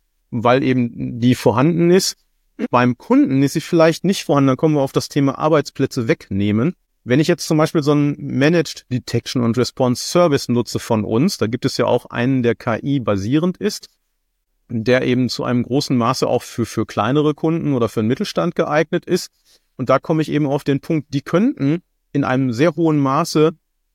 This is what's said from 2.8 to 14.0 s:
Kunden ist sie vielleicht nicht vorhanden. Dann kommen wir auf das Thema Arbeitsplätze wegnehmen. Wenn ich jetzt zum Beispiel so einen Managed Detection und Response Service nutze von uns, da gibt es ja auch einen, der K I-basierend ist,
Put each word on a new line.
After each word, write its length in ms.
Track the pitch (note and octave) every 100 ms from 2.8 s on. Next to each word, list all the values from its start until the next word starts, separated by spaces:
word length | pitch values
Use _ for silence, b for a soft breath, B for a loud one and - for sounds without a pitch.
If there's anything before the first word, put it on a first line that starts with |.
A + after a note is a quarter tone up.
| B2 A#2+
Kunden 460 | - C4 B3+ C3+
ist 100 | C#3
sie 80 | D#3+
vielleicht 440 | - E3+ D#3+ D#3+ F3
nicht 180 | G3
vorhanden. 260 | - C#3+ C3+
Dann 80 | C3
kommen 180 | D#3 D3
wir 60 |
auf 120 | C3+
das 160 | C#3 -
Thema 280 | D3+ C#3 -
Arbeitsplätze 680 | D#3 D#3 - - C3+ - A#2
wegnehmen. 680 | F3 - G2 G#2 G#2+ D3 - _ _ -
Wenn 140 | C3
ich 80 | D#3
jetzt 200 | E3+ -
zum 100 | D#3
Beispiel 260 | D#3 E3+
so 80 | C#3+
einen 240 | D3 D3 -
Managed 680 | C#3+ B2+ D3 F3 D3+ - -
Detection 500 | B2 - A#2 - B2+
und 140 | A#2 A#2
Response 460 | A#2 - B2+ B2
Service 460 | - F3+ F3 C3+ -
nutze 300 | A#2+ A#2+ A2+
von 260 | - A2 G2
uns, 320 | A2+ F#3 -
da 100 | A2
gibt 160 | A#2+
es 140 | C#3 -
ja 80 | G#2+
auch 220 | A#2+ -
einen, 360 | A#2+ B2 C3
der 120 | A#2 A2+
K 240 | - A2
I-basierend 720 | C#3+ C#3 A2 G2+ G2+ D3 F3+ -
ist, 300 | G3+ - - _